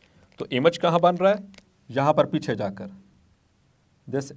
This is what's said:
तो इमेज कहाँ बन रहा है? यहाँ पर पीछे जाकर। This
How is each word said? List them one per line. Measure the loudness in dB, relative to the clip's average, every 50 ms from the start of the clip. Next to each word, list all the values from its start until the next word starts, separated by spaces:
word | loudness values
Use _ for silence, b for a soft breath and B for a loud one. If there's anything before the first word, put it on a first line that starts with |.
| b b b b b b b b
तो | -8
इमेज | -4 0 2 2 2 2 2
कहाँ | 0 0 2 4
बन | 4 2 2
रहा | 4 2 2
है? | 2 0 -4 -14 -20 -20 -20 _ _ _ _ -8
यहाँ | -4 0 2 2 4
पर | 4 2
पीछे | 2 0 -4 -2 -4 -4
जाकर। | -4 -4 -6 -8 -10 -14 -16 -16 -20 -20 _ _ _ _ _ _ _ _ _ _ _ _ _ _ _ _ _ _ _ _ -6
This | -6 -6 -6 -6 -6